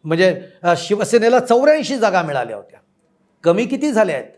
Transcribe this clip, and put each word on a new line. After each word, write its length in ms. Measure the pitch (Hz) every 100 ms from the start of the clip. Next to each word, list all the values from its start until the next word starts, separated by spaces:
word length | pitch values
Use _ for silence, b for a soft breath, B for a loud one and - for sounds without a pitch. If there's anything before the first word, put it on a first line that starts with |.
म्हणजे, 380 | 156 165 185 180 B B
अ, 120 | 175 170
शिवसेनेला 600 | - 208 - 233 226 247
चौऱ्याऐंशी 600 | 247 233 294 311 226 262
जागा 240 | 214 185
मिळाल्या 340 | 160 139 117 104
होत्या. 240 | - - _ _ _ _ _ _
कमी 200 | 170 185
किती 280 | 247 269 294
झाल्या 240 | 220 196 135
आहेत? 120 | 117